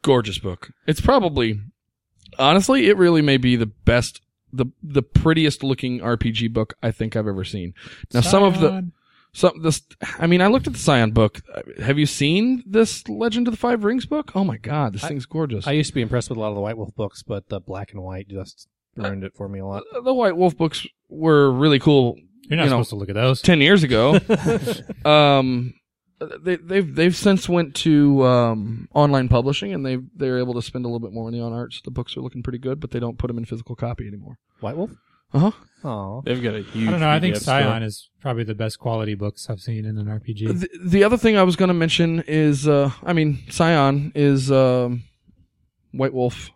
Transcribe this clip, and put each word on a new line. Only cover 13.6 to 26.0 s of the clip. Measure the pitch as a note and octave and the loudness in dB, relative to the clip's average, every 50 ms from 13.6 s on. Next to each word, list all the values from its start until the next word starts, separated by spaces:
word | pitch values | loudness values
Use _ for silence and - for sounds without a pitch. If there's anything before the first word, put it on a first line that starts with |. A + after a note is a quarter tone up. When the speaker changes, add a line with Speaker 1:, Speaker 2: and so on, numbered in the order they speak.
| - A#3+ B3 A3+ G#3 | -2 -2 -2 0 0
Speaker 1:
Rings | G3+ A#3+ C4 - | 0 -2 -2 -4
book? | - D4 D4+ D4 - - | -4 -6 -6 -6 -4 -2
Oh | F#3+ G3 | -2 -2
my | F3+ A#2 | -2 -2
God, | A2 - - D3 D3+ C#3+ A2+ F#2+ | -6 -8 -4 -2 -2 -2 -2 -4
this | G2+ A#2+ | -6 -8
Speaker 3:
I, | E3 | -6
Speaker 1:
thing's | D3 C#3 B2 | -8 -8 -10
gorgeous. | _ - D#3 D#3+ C#3 A2+ G2+ F#2+ | _ -6 -6 -4 -4 -4 -6 -4
Speaker 3:
I | D3 | -2
used | C#3+ D3+ D3 D3 | 0 0 -2 -2
to | - | -2
be | C#3 | -4
impressed | A#2 G#2 A#2+ B2 - - | -2 -2 -2 -4 -4 -4
with | B2 A2+ | -6 -6
a | |
lot | G#2+ G#2+ | -4 -4
of | G#2 | -4
the | G2+ | -4
White | G2+ G#2+ A2+ A2+ | -6 -6 -6 -8
Wolf | G#2 G2+ - | -10 -12 -8
books, | - G#2+ G2+ _ - | -8 -8 -8 _ -14
but | - - G#2+ G2+ _ _ | -12 -10 -10 -10 _ _
the | G#2 F#2+ | -12 -10
black | F2+ - F#2+ F#2+ G2 - | _ -12 -12 -12 -12 -12
and | - G2 | -14 -14
white | F#2 F#2 F#2 F#2+ G2 G2 | -12 -12 -12 -12 -14 _
just | G2 F#2+ F#2+ - _ _ - _ _ _ _ _ _ | -12 -12 -12 -14 _ _ -20 _ _ _ _ _ _
ruined | A#2+ G#2+ G2+ G2 G2 F#2+ | -10 -8 -8 -8 -8 -10
it | F#2+ _ | -12 _
for | _ G2+ G2 | _ -12 -12
me | G2+ G2 | -10 -10
a | F#2+ | -10
lot. | G2 G2 G#2 - - - | -10 -10 -10 -12 -12 -12
Speaker 1:
Uh, | B3 | -6
the | A#3+ B3+ | -2 -2
White | C4+ B3+ A#3 G3 F3 | 0 2 0 0 2
Wolf | E3+ F#3 F3+ D3+ | 2 2 2 2
books | - E3 D#3 - - - - _ _ _ _ | 0 -2 -2 -2 -6 -12 -12 _ _ _ _
were | - D#3 D#3 D#3+ D3 D3 C#3+ C3+ | -10 0 4 6 6 8 6 6
really | B2+ B2+ C#3+ D#3 D3 C3 | 4 4 4 4 4 4
cool, | - D#3 D3 C#3 B2+ A#2+ - - _ _ _ _ _ - | 4 4 4 6 4 2 -2 -8 _ _ _ _ _ -4
Speaker 2:
You're | D3 | -2
not | E3 D3+ | 0 2
Speaker 1:
you | C#3 | 2
know, | B2+ | 2
Speaker 2:
supposed | A#2+ A#2+ - | 0 -2 -4
to | A2 | -6
look | G2+ G2 F#2+ | -10 -8 -6
at | G2 | -2
those. | G#2 A#2+ C3 C3 - | 0 2 2 0 2
Speaker 1:
ten | - - F3+ D#3 | 4 4 6 6
years | C#3 D#3+ G3+ G3 D#3 | 6 6 6 6 6
ago. | C3 B2 A2 A#2 C#3 D#3+ F#3 - | 4 2 4 4 6 4 4 4
Speaker 2:
<laughs> | - A3 - - A3+ A3+ - C#3 A#3 G#3 - - - - - - | 2 -2 0 2 0 -2 0 -2 -4 -6 -6 -10 -16 -16 -4 2
Speaker 1:
Um, | D3+ D3+ D3+ D3 C#3+ C#3 C3+ C3 B2+ B2+ B2 B2 B2 - _ _ _ _ _ | 4 6 6 6 6 4 4 2 0 -2 -2 -4 -6 -10 _ _ _ _ _